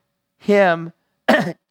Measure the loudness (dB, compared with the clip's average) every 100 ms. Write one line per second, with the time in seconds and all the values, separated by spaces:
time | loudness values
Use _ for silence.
0 | _ _ _ _ 0 2 2 0 -6 -16
1 | _ _ -4 -4 -4 -8 _